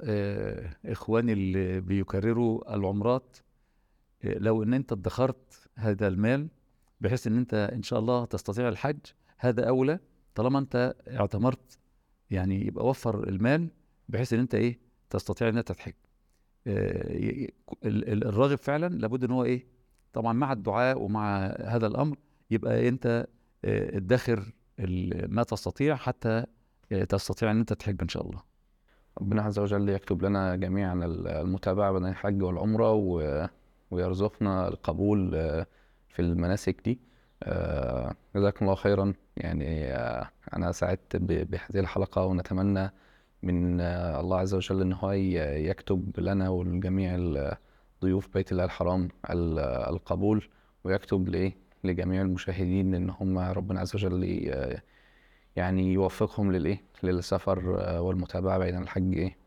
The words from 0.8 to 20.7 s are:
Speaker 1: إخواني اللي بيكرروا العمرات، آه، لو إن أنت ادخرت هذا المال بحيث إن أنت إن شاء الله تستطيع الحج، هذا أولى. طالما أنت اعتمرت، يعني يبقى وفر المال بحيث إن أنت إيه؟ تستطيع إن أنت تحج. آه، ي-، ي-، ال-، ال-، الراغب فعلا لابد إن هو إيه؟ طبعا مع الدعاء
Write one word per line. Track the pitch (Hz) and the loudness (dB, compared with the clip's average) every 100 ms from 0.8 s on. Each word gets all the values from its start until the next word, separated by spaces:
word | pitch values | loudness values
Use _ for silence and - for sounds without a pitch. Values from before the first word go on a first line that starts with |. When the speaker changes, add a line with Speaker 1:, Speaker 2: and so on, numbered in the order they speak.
| 214 | -8
Speaker 1:
إخواني | 104 - 113 117 | -6 0 2 2
اللي | 104 95 95 92 92 | 2 2 0 0 -2
بيكرروا | 92 98 95 98 110 117 117 113 - 104 | 0 0 0 0 0 2 2 0 -4 -2
العمرات، | 95 101 110 127 - - _ _ _ _ _ _ _ _ | 0 0 2 0 -4 -20 _ _ _ _ _ _ _ _
آه، | 98 101 | -6 0
لو | 104 110 | 2 2
إن | 107 | 2
أنت | 131 131 | 0 0
ادخرت | 104 - - 127 127 - - - - | -4 -4 0 0 -2 -12 -20 -20 -4
هذا | 107 101 104 | 0 2 2
المال | 95 110 135 156 - _ _ _ - | 2 2 0 -2 -12 _ _ _ -4
بحيث | 101 123 117 | -2 0 2
إن | 113 | 0
أنت | 123 107 101 | 2 0 0
إن | 117 | -2
شاء | 104 117 | -2 0
الله | 113 123 117 | 2 0 0
تستطيع | - - 104 123 | -4 -4 -2 -2
الحج، | - 139 147 - - _ - | 0 -2 -4 -10 -20 _ -2
هذا | 123 117 117 | 2 4 4
أولى. | 131 135 175 - _ _ - | 4 4 0 -6 _ _ -2
طالما | 120 139 | 2 2
أنت | 135 123 127 - - | 2 0 0 -2 -8
اعتمرت، | 123 101 101 123 - - - _ _ _ _ - | -2 -2 2 2 0 -6 -20 _ _ _ _ -4
يعني | 95 92 95 104 | 0 0 0 -2
يبقى | - 120 | 0 0
وفر | 135 117 104 - | 0 -2 -2 -2
المال | 98 113 151 165 - _ _ - | 0 2 2 -2 -10 _ _ -8
بحيث | 107 123 | -4 0
إن | 117 | 0
أنت | 127 104 | 2 2
إيه؟ | 117 120 _ _ - | 0 -2 _ _ -6
تستطيع | 101 - 101 117 | -6 -4 -2 0
إن | 117 | 0
أنت | - | -2
تحج. | 92 - - _ _ _ _ _ _ - | -8 -12 -16 _ _ _ _ _ _ -4
آه، | 98 98 90 92 | -2 0 -2 -4
ي-، | 85 107 - | -2 -2 -4
ي-، | - - - - 110 | -8 -12 -18 -8 -2
ال-، | 104 - | -2 0
ال-، | 107 120 | 0 0
الراغب | 104 139 143 | 2 2 2
فعلا | - 147 175 | -2 -2 -2
لابد | 165 110 127 | -2 -2 -2
إن | 123 | 0
هو | 127 | 0
إيه؟ | 123 127 - _ _ _ _ | 0 -2 -6 _ _ _ _
طبعا | 117 113 | -4 0
مع | 117 139 | 0 0
الدعاء | 127 101 | -2 0